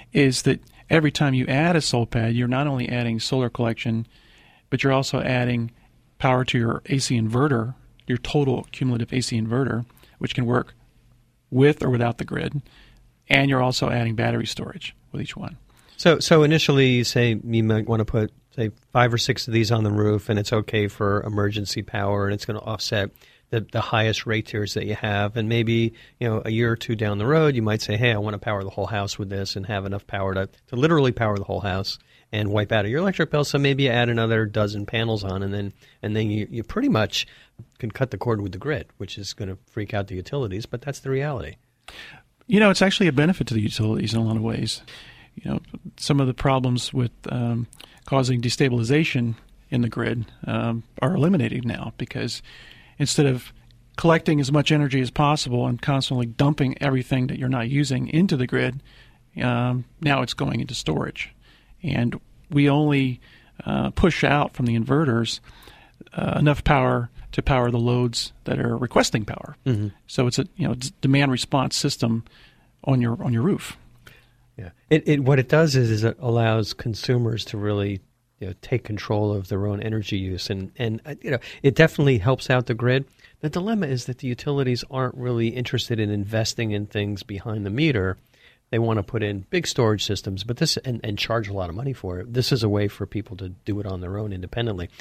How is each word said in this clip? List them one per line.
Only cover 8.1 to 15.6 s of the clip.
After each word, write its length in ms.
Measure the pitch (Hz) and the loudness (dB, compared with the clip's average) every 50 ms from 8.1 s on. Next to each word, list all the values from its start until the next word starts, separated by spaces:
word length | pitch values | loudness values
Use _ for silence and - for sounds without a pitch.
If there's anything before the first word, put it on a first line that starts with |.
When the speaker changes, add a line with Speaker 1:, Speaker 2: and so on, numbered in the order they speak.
| 123 120 | -4 -4
Speaker 1:
total 480 | - - - 151 143 131 123 - - - - | -2 0 0 2 2 2 0 -2 -4 -8 -8
cumulative 400 | - 139 127 120 117 117 - - | -4 -2 0 0 0 -2 -2 -2
A 80 | 131 | -2
C 200 | 120 - 120 113 | -2 -2 -2 -2
inverter, 460 | 110 110 117 127 139 117 110 113 120 - _ - - - _ _ | -2 0 0 0 0 0 -2 -4 -4 -8 _ -20 -20 -20 _ _
which 160 | - - - | -8 -4 -2
can 120 | - 123 | -2 0
work 280 | 117 123 127 - - - _ _ _ _ _ _ _ _ _ _ _ _ _ _ _ | 0 0 0 0 -4 -8 _ _ _ _ _ _ _ _ _ _ _ _ _ _ _
with 320 | 127 123 139 147 151 - - | 4 6 6 6 6 4 2
or 80 | 127 | 0
without 260 | 127 117 117 120 117 | 2 2 0 0 -2
the 80 | - - | -4 -6
grid, 380 | - - - 165 - - 143 - - - - - - - _ _ _ _ _ _ - | -6 -6 -6 -4 -4 -6 -6 -8 -10 -16 -20 -20 -20 -20 _ _ _ _ _ _ 0
and 220 | 143 139 139 139 | 2 2 4 4
you're 120 | 135 127 127 | 4 2 2
also 280 | 127 123 - 143 139 | 2 0 0 -2 0
adding 240 | 127 120 117 113 110 | 0 0 0 0 0
battery 320 | 110 117 117 117 117 113 | 0 0 0 0 -2 -2
storage 480 | - - - - - - - - - - _ _ _ - | -4 -6 -8 -10 -10 -10 -12 -14 -14 -14 _ _ _ -10
with 80 | 98 | -10
each 160 | 104 - - | -8 -8 -10
one. 220 | - - - - - | -12 -12 -12 -14 -16